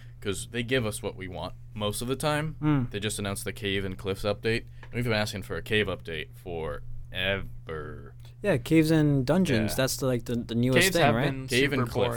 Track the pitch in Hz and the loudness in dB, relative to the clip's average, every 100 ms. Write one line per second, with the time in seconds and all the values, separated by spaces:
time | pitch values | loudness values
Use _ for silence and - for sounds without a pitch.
0 | - - 107 90 - 120 120 131 110 104 | -14 -8 -6 -6 -6 -6 0 0 0 -2
1 | 101 85 92 87 87 - - 107 104 104 | -6 -8 -8 -8 -8 -10 -12 -4 -2 -2
2 | 120 131 156 147 156 151 151 143 120 107 | -2 -2 0 0 -2 -2 2 4 2 -2
3 | 107 104 101 98 101 - 101 98 95 92 | -4 -2 -4 -4 -6 -4 -2 -2 -2 -4
4 | 98 95 104 101 113 117 - - - 117 | -4 -2 -2 -2 0 -2 -4 -12 -8 -4
5 | 120 107 107 98 - 85 - 107 95 87 | 0 0 0 -4 -6 -6 2 2 2 0
6 | - 80 73 - 95 85 80 67 - - | -6 -8 -8 -10 -8 -6 -4 -6 -6 -6
7 | - 90 95 98 85 - - 80 76 73 | -6 -2 0 0 -2 -10 -8 -8 -8 -10
8 | - - - - 202 147 - 160 156 160 | -14 -16 -18 -4 0 2 4 6 6 6
9 | 151 139 123 170 175 120 107 113 131 - | 6 4 4 4 4 2 2 0 0 0
10 | 135 123 120 120 113 117 123 131 185 170 | 0 0 0 -4 0 2 4 6 6 6
11 | 143 113 139 135 131 120 139 135 113 127 | 4 4 2 -2 0 2 4 2 0 2
12 | 120 | 0